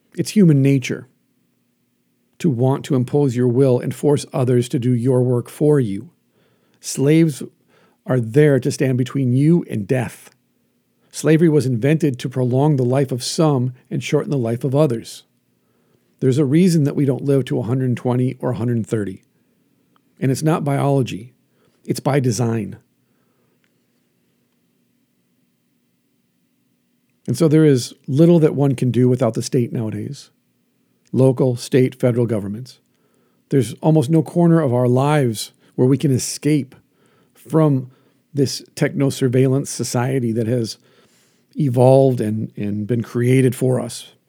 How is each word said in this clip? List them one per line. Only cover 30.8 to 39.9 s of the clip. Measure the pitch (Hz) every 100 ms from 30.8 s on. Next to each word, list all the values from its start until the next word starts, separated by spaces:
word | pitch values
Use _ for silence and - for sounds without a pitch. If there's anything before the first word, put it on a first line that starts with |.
| _ _ _
Local, | 120 131 127 131
state, | 123 - 135 127
federal | - 123 120
governments. | 113 110 98 107 127 - _ _ _ _ _ _ _
There's | 143 - -
almost | 160 156 131
no | 160
corner | - 175 170 165
of | 143
our | 123 123
lives | 127 143 151 123 107 - _ _
where | - 127
we | 139
can | 147
escape | 123 - - 143 151 123 - _ _ _ _ _
from | _ - 160 156 131 127 _ _ _ _
this | 143 127 - -
techno-surveillance | - 147 139 139 - 135 127 131 135 143
society | - 117